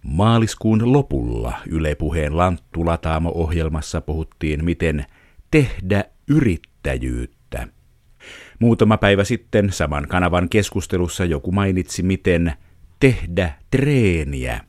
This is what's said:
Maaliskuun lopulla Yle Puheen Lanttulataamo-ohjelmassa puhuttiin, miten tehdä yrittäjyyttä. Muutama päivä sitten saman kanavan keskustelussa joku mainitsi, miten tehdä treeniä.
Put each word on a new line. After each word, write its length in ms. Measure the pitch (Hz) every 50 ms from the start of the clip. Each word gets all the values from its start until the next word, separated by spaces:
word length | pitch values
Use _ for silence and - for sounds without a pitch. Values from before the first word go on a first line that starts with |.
Maaliskuun 880 | - - 67 82 104 113 117 117 110 107 - - - 110 110 107 113 120
lopulla 600 | 131 143 135 - 73 65 58 58 58 57 55 58 - - - -
Yle 240 | - 80 78 76 73
Puheen 420 | - 80 76 73 82 76 73 76
Lanttulataamo-ohjelmassa 1600 | 82 90 92 90 80 _ _ - 82 82 82 82 82 - 80 80 80 85 85 - 85 82 76 82 85 80 78 78 78 76 - - 82
puhuttiin, 640 | - - 78 80 78 - - _ - 78 76 73 80
miten 400 | 87 85 - 85 80 76 73 69 - _ _ _ _ _ - - _
tehdä 540 | - 156 139 107 - - 95 92 101 98 - - _ _ _ -
yrittäjyyttä. 1400 | 139 160 156 113 85 - - _ _ _ - 76 65 65 60 64 60 58 60 - _ _ _ _ - 58 57 - _ _ _ _ _ _ _ _ - _ - - - - - - _ -
Muutama 380 | 113 117 113 - 113 107 107
päivä 280 | - - 101 101 98 101
sitten 480 | - 123 - - _ - 110 101 101
saman 360 | 95 - 85 73 73 73 71 -
kanavan 400 | - 90 90 87 85 90 92 87
keskustelussa 760 | - 107 98 - - 95 - - - 90 90 85 - - 95
joku 280 | 87 80 71 - 95
mainitsi, 500 | 90 101 98 98 95 92 87 - - -
miten 500 | 90 92 95 92 - 95 87 85 85 82 78 - - _ - - - - _ _
tehdä 520 | 139 135 120 - - 85 87 95 92 82 - _ - _
treeniä. 920 | - 131 - 147 143 131 113 98 87 80 73 71 71 67 64 62 - - -